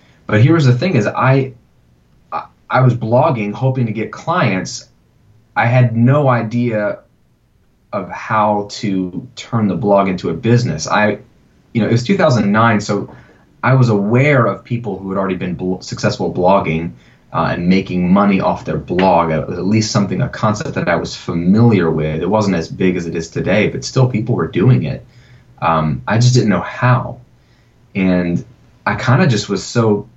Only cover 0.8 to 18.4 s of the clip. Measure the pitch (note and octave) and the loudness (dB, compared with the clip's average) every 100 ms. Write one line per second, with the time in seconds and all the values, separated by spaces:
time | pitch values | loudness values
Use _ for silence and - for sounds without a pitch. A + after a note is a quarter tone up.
0.8 | F#3 C#3 G2+ - B2 C3+ B2+ - _ _ | 0 0 0 0 2 2 0 -8 _ _
1.8 | _ _ _ _ _ D#2 - _ - C3 | _ _ _ _ _ -12 -12 _ -4 2
2.8 | C3 B2 A2 A#2+ D#3+ A2+ G#2 G2+ C3 B2+ | 2 2 0 2 2 0 -4 -2 -2 -2
3.8 | A2+ G#2 G#2 - - F3+ B2+ F#2+ - - | -2 -4 -8 -8 -4 -2 0 -2 -6 -10
4.8 | - _ _ _ _ _ _ - A2+ B2+ | -16 _ _ _ _ _ _ -2 2 4
5.8 | A#2 A2+ A#2+ D3 C3+ G#2+ G#2+ A#2+ A#2+ G#2+ | 4 4 4 4 2 0 0 -2 -2 -2
6.8 | G#2 - _ _ _ _ _ _ _ _ | -4 -6 _ _ _ _ _ _ _ _
7.8 | _ B2+ F2 - - A2 G#2+ G#2 G2+ - | _ -10 -8 -12 -4 0 0 0 -4 -8
8.8 | A2 F#2+ F2+ F2+ - - - A2+ G#2 F2+ | -4 -4 -4 -8 -12 -16 -6 -2 0 0
9.8 | G2+ G2+ F#2+ F2+ F#2 E2 A2+ B2 F2+ D#2 | 2 2 2 -2 -4 -2 2 2 2 -4
10.8 | - G2+ G#2+ - - _ _ _ _ A2+ | -4 0 0 -2 -10 _ _ _ _ -2
11.8 | G2+ A#2+ - F#3+ - A2+ G2+ G#2+ A#2 G#2 | 0 0 0 2 2 2 2 2 2 0
12.8 | - G2 - - - _ _ _ A#2+ C3 | -2 -4 -6 -14 -20 _ _ _ 2 4
13.8 | A#2+ G2+ G2+ A#2+ D3 C3+ G#2 - - A#2 | 4 2 2 2 2 2 0 -4 -6 -6
14.8 | G#2+ F#2 F#2+ F#2+ F#2+ F2+ F#2 E2+ F#2 F#2 | -6 -8 -6 -4 -4 -4 -6 -4 -4 -6
15.8 | - - G#2 - F2+ F2+ F2+ G2 E2 D#2+ | -8 -6 -4 -2 -4 0 2 2 2 -4
16.8 | E2+ - - _ _ - D#2+ - F2 F#2+ | -6 -10 -20 _ _ -4 -2 0 0 0
17.8 | F#2 F2+ F2+ G2 G2+ F#2+ | 0 -2 2 4 4 2